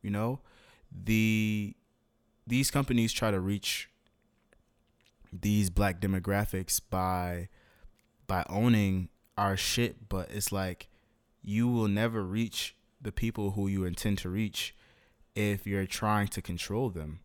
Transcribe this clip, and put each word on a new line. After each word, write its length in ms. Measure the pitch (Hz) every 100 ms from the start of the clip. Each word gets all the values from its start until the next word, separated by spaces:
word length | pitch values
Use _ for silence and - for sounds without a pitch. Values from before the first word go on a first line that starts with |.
You 80 | 101
know, 300 | 101 113 135 - - - - _
the, 800 | 90 92 110 110 110 107 107 104 - _ _ _ _ _ _ -
these 240 | 123 135
companies 420 | 139 135 120 113
try 180 | - 113
to 100 | 98
reach 480 | 92 101 - - - _ _ _ _ _ _ _ _ _ _ _ _ _ -
these 380 | 92 101 104 98
black 300 | 87 101 87
demographics 800 | 98 95 90 98 104 95 92 - -
by, 580 | 95 92 92 90 87 87 - _ _ - _ _ _ _
by 180 | 92 -
owning 600 | 98 117 113 101 95 90 _ _ -
our 200 | 101 95
shit, 520 | - - 120 - -
but 220 | 95 90
it's 220 | 104 98
like, 360 | 98 95 90 - _ _ _ _ _
you 260 | - 104 120
will 200 | 120 107
never 340 | 101 117 113
reach 540 | 92 104 117 - - - _ _
the 120 | 107
people 400 | - 113 113 101
who 160 | 98 98
you 160 | 98
intend 340 | 92 87 107 98
to 100 | 90
reach 460 | 95 107 - - - _ _ _ _ _
if 320 | - 104 101 101
you're 200 | 98 95
trying 420 | - 107 104 101
to 140 | -
control 480 | - 87 - 104 131
them. 300 | 87 76 78